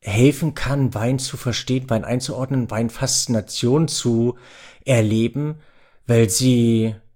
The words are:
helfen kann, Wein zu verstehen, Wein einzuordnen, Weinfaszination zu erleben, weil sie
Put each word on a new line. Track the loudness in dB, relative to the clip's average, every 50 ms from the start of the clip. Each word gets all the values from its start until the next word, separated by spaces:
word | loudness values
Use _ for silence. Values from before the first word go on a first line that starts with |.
helfen | -10 -4 2 4 4 4 4 2 -2 -4 -4
kann, | -4 -4 -4 0 0 0 0 0
Wein | -2 -2 -2 -2 -2
zu | -4 -8 -10
verstehen, | -6 -4 -4 -4 -4 -4 -2 -2 -2 -2 -2
Wein | -2 -2 -2
einzuordnen, | -2 -4 -4 -4 -6 -6 -6 -4 -2 -2 -2 -2 -2
Weinfaszination | -2 -2 -2 -4 -4 -4 -4 -2 -2 -2 0 0 -2 -2 -2 -4 -6 -2 0 2 2 2 2 0
zu | -2 -2 -2 0 0 2 0 0 -2 -6 -14 -20 -20 -20 -20 -20 -20 -8 _
erleben, | 2 2 2 4 2 2 2 0 0 -2 -4 -4 -4 -6 -8 -14 -20 _ _ _ _ _ _ _
weil | 2 4 4 4 4
sie | 2 2 2 4 4 4 4 4 4 2 0 -2 -4 -8 -14 -20 _